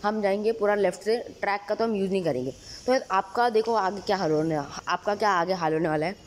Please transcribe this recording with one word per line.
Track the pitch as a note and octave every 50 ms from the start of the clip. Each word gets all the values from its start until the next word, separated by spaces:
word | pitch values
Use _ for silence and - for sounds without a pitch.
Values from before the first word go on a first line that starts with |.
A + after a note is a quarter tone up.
| -
हम | G#3 G#3+ G#3+
जाएंगे | G3+ F#3+ G3 G#3 G#3 A3
पूरा | A3+ A3+ G3+ G3+ G#3
left | G#3 G3 F3+ F3+ -
से, | - G#3 A3+ A#3+ - - - -
track | - G3 G3 G3+ - -
का | G#3+
तो | G#3 A3+
हम | A#3 A3
यूज़ | G3 G3 F#3+
नहीं | F#3+ F#3+ F3
करेंगे। | E3 C3 B2+ B2+ C3+
तो | - - - - - - - -
गाइस, | B3+ C4+ C4 -
आपका | F#3+ F#3+ G3 - - - A#3+ A#3+
देखो | G#3+ A3 A3 A3+ A#3
आगे | G#3+ F#3+ F#3 G3+ G3
क्या | F3+ - G3+
हाल | F#3 F#3+ D#3+
होने, | D#3 D3+ D#3 E3 D#3 D3+ C#3+ C#3+ - - -
आपका | - F3+ F3+ - G#3 G#3
क्या | G3+ A3 G#3
आगे | G3 F3 E3 F3+ F#3+
हाल | F3+ E3+ D#3 D#3
होने | D#3 E3+ D#3+
वाला | D#3 D3+ D3+
है। | F3 G3+ - -